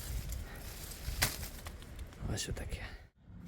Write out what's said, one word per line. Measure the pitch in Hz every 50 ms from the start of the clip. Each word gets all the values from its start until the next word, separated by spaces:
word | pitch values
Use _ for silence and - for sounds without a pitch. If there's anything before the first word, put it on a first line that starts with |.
| - - - - - - - - - - - - - - - - - - - - - - - - - - - - - - - - - - - - - - - - - - - - - - 110
Ось | 107 - -
отаке. | - - - - - - - - - - - - - - - - - - -